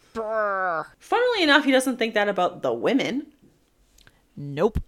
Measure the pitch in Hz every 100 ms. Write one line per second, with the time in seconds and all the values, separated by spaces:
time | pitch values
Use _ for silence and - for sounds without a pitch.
0 | _ 226 220 220 208 190 185 160 165 _
1 | - 427 494 440 311 294 285 262 262 240
2 | 226 214 202 190 180 151 135 117 135 233
3 | 147 247 - _ _ _ _ _ _ _
4 | - _ _ - 143 143 208 -